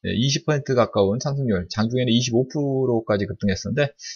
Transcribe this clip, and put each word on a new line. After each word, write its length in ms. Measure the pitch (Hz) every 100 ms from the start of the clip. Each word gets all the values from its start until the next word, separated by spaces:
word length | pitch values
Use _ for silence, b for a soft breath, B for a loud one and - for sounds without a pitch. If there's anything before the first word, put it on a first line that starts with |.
네, 100 | 95 95
이십 300 | 135 147 -
퍼센트 280 | 147 135
가까운 460 | 123 110 104 98 107
상승률, 480 | 151 139 131 95 85
장중에는 440 | - 113 123 123
이십오 340 | 117 123 117 131
프로까지 760 | 156 143 131 127 117 113 104 98
급등했었는데, 680 | 98 101 95 98 120 143 - B